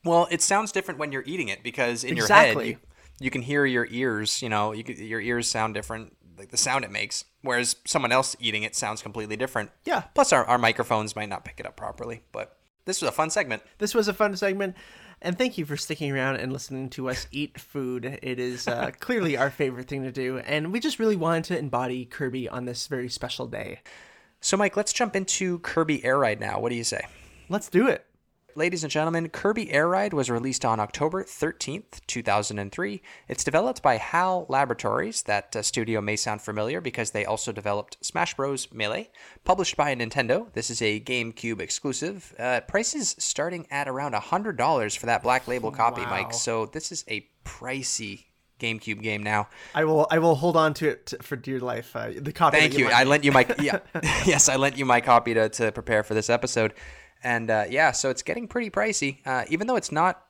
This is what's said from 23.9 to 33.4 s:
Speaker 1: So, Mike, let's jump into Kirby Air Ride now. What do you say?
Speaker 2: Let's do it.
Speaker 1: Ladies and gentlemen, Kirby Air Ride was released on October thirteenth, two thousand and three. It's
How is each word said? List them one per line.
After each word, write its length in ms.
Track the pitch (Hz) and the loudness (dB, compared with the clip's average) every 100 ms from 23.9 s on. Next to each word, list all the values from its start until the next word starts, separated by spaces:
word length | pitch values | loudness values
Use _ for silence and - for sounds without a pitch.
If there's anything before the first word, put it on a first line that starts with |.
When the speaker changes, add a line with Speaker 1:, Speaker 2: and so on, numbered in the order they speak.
| - - - _ _ | -20 -20 -20 _ _
Speaker 1:
So, 160 | - 196 | 0 2
Mike, 220 | 202 202 | 2 2
let's 160 | 208 | -2
jump 200 | - - | 0 0
into 440 | 196 190 - 185 175 | 0 -2 -2 -2 -2
Kirby 440 | - - 156 147 120 | -2 0 2 2 2
Air 120 | 135 | 4
Ride 220 | 120 104 | 2 2
now. 180 | 104 101 | -2 -2
What 120 | 117 | -2
do 40 | 120 | -2
you 80 | |
say? 220 | 117 - - - - - - | -2 -4 -8 -14 -20 -20 -6
Speaker 2:
Let's 180 | 196 - | -6 2
do 180 | 180 254 | 4 4
it. 200 | - _ _ _ _ _ 147 | 2 _ _ _ _ _ -2
Speaker 1:
Ladies 260 | 170 175 | 0 0
and 80 | 156 | -2
gentlemen, 380 | 151 160 170 165 | 0 2 0 -2
Kirby 420 | - 202 220 190 | -2 0 0 2
Air 160 | 143 165 | 2 4
Ride 260 | 185 202 | 2 2
was 160 | 160 127 | 0 0
released 360 | 117 131 127 | 0 -2 -2
on 160 | 127 110 | 0 0
October 420 | 104 - 151 185 | -2 0 -2 -2
thirteenth, 800 | 190 - 151 - - 170 - - - | -8 -2 -4 -2 -8 -8 -12 -18 -8
two 120 | 123 | -4
thousand 380 | 113 101 104 104 | 0 2 0 -4
and 140 | 101 | -6
three. 280 | - 311 277 - - - | -6 -6 -6 -14 -20 -10
It's 160 | - | -4